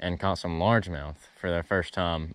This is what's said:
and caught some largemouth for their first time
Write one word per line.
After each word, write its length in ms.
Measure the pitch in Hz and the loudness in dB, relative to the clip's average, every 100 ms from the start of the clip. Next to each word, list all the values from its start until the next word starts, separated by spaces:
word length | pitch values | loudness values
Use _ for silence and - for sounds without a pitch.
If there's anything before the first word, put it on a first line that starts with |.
and 180 | 87 85 | -4 0
caught 200 | 98 90 | 0 0
some 200 | 87 82 | -2 2
largemouth 580 | 101 117 92 76 73 76 - - | 4 4 2 -6 -8 -12 -18 -6
for 80 | 92 | -2
their 140 | 85 | -2
first 320 | 82 95 - | 0 0 0
time 400 | 95 87 80 80 | 0 0 0 -4